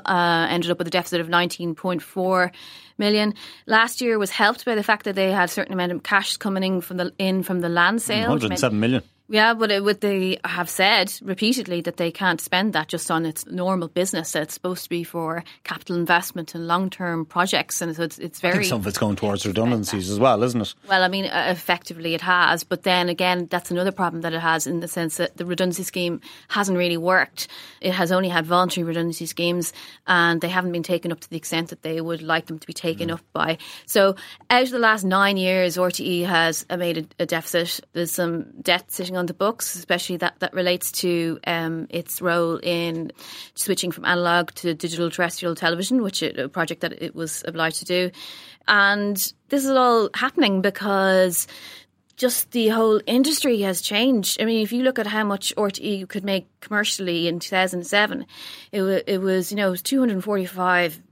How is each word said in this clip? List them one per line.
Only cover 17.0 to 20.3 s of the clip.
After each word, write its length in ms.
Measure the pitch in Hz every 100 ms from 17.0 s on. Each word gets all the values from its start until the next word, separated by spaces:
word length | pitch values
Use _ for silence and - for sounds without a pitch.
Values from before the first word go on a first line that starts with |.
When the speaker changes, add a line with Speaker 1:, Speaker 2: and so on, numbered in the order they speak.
| 180 165 160
Speaker 1:
projects, 520 | 175 185 147 - -
and 120 | 170 160
so 60 |
it's, 160 | 165 -
it's 220 | 170 -
Speaker 2:
I 20 |
think 120 | 180 185
Speaker 1:
very 100 | 190
Speaker 2:
some 160 | 117
of 60 | 98
it's 100 | -
going 200 | 110 98
towards 280 | 107 101 104
Speaker 1:
about 40 |
Speaker 2:
redundancies 580 | 98 113 117 101 104 92
Speaker 1:
that. 60 |
Speaker 2:
as 60 | 101
well, 220 | 131